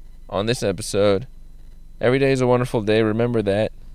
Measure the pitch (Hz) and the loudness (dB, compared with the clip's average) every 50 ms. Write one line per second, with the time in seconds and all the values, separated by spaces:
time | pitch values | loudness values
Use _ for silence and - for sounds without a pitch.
0 | - - - - - - - 92 101 110 123 - - 104 95 85 107 - - 101 | -18 -18 -18 -18 -12 -6 -4 -2 0 0 0 0 0 -2 -2 -2 -4 -4 0 2
1 | 101 104 101 95 131 - - - - - - - - - - - - - - - | 4 4 4 2 0 -6 -12 -18 -20 -20 -20 -20 -20 -20 -20 -20 -20 -20 -8 -2
2 | - 120 127 135 139 135 135 131 127 123 123 123 123 120 - 123 107 101 107 110 | 2 2 2 4 4 2 2 4 4 4 4 2 2 0 -2 -2 0 2 2 4
3 | 113 110 107 110 117 120 120 113 101 101 98 104 110 - - - - - - | 4 2 2 2 0 2 0 0 0 2 2 2 0 -2 -4 -8 -16 -18 -18